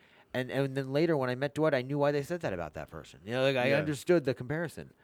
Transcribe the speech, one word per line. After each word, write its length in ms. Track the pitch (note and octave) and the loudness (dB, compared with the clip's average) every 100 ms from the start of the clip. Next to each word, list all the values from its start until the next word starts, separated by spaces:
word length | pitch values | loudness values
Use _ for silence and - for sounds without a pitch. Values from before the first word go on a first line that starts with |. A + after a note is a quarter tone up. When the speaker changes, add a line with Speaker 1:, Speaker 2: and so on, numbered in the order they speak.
| _ - _ | _ -20 _
Speaker 1:
And, 160 | B2 B2+ | -6 -2
and 240 | C3 C#3 | -2 -2
then 180 | C3+ C3 | -2 -2
later 240 | C#3 E3+ D3+ | 0 2 2
when 120 | B2+ | 0
I 40 | |
met 200 | B2+ C#3 | -2 -2
Dwight, 200 | - D#3 | 2 2
I 80 | C3+ | 2
knew 160 | B2+ C#3+ | 0 2
why 120 | C#3+ | 2
they 120 | D3 | 2
said 180 | C#3 F3 | -2 -4
that 120 | D#3 | -4
about 220 | F2+ D#2 | -4 -6
that 160 | D#2+ D2 | -8 -10
person. 300 | D#2+ - C2 | -12 -16 -16
You 80 | F2+ | -6
know, 100 | B2+ | 2
like, 140 | C3+ C3 | 2 4
I 120 | B2+ | 2
Speaker 2:
Yeah. 80 | C#3 | 2
Speaker 1:
understood 480 | D3+ C#3 - F3 | 0 -4 4 4
the 100 | C3+ | 4
comparison. 560 | B2 B2 D#3 E3 - C#2 _ | -4 -4 -6 -6 -10 -16 _